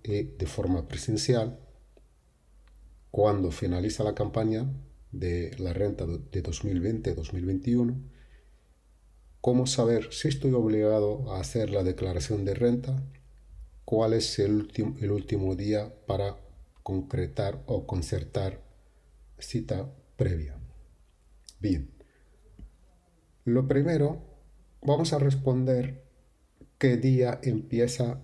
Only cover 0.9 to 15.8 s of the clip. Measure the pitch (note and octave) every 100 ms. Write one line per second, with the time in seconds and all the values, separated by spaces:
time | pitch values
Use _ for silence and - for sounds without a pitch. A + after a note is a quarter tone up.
0.9 | - - G#2+ - A#2+ A2+ C3 - - -
1.9 | - _ _ _ _ _ - - - -
2.9 | - _ - G#2 G2+ F2+ - F#2 F2+ G#2
3.9 | - G#2+ G2+ G2+ A2+ A2 A2 C3+ C3+ -
4.9 | - - - F2+ F2 E2+ - F2+ F2 G2+
5.9 | F#2 E2+ E2+ - F#2 F2 - G2+ F2+ F#2+
6.9 | A2+ G2 E2 D#2 F2+ F2+ F#2 A#2 A#2+ A#2+
7.9 | C3 - - - - _ _ _ _ _
8.9 | _ _ _ - - B2 B2 B2+ - A#2
9.9 | A2+ - - D3 C3+ C#3 B2 A2 G#2+ G#2+
10.9 | G#2+ G#2 G#2 A#2 F#2+ - A#2 G2+ G2+ F2+
11.9 | F2+ F#2+ F2 - G#2+ G2 G2 A#2+ B2 C3
12.9 | C3+ - - - - - - - - -
13.9 | A2 A2 A2 - - G2+ G#2 G#2 - G#2
14.9 | - G2 G2+ - G#2 F#2+ F#2 G2+ G#2+